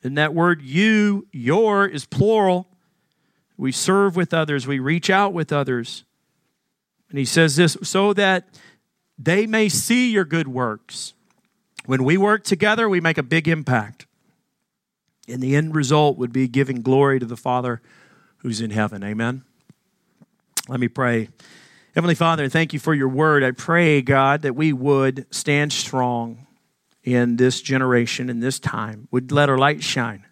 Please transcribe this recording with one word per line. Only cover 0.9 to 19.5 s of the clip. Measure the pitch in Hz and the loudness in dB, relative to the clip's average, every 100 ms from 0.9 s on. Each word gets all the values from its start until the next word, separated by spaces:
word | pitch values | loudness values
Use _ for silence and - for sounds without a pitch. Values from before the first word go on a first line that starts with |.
| 220 208 202 - | 4 2 0 -6
your, | 135 120 175 226 202 196 | -6 0 2 2 2 0
is | 151 | -2
plural. | - - 202 220 190 180 185 _ _ _ _ _ _ _ _ - | -8 0 2 4 2 0 -4 _ _ _ _ _ _ _ _ -8
We | 131 | -6
serve | 127 - 190 202 175 | -4 2 4 2 0
with | 170 | -2
others. | 165 156 143 127 | 0 0 -4 -4
We | 139 | -4
reach | 131 165 - | -2 -2 2
out | 190 202 | 2 2
with | 175 156 | -2 -2
others. | 147 135 123 117 - _ _ _ _ _ _ _ _ _ _ _ | -2 -2 -4 -6 -14 _ _ _ _ _ _ _ _ _ _ _
And | 143 | -6
he | |
says | 127 165 160 | -2 2 4
this, | 139 170 - | 4 2 2
"So | 165 190 202 | -4 0 0
that | 202 196 185 - _ - _ _ _ _ - | 2 2 2 -2 _ -20 _ _ _ _ -8
they | 139 185 220 | -2 0 0
may | 220 214 | 2 2
see | - - 240 254 | 0 0 2 2
your | 214 | 0
good | 165 165 143 | 0 -2 -4
works." | 127 123 107 - - - _ _ _ _ _ _ - - | -4 -4 -6 -12 -16 -16 _ _ _ _ _ _ -20 -4
When | 131 | 0
we | 131 185 | 2 2
work | 202 208 | 4 2
together, | - 180 208 220 226 | 0 0 2 2 0
we | 185 | 0
make | 165 160 | 0 -4
a | |
big | 127 160 156 | 0 0 0
impact. | 160 139 123 104 - - _ _ _ _ _ _ _ _ _ _ _ - | -2 0 -2 -2 -14 -20 _ _ _ _ _ _ _ _ _ _ _ -14
And | 123 | -8
the | 127 143 | 0 0
end | 156 | 0
result | 156 131 151 151 127 | -2 2 4 2 0
would | 123 | -4
be | 127 131 | -2 -2
giving | 123 135 127 | 0 -2 -2
glory | 120 131 139 135 | 0 2 4 2
to | 117 | -4
the | 117 | -8
Father | - 123 123 117 _ _ _ _ _ _ | -4 -2 -2 -6 _ _ _ _ _ _
who's | 131 107 | -8 -6
in | 113 | -4
heaven. | 107 104 101 | -2 -2 -4
Amen? | 101 107 117 131 _ | -8 -4 -4 -6 _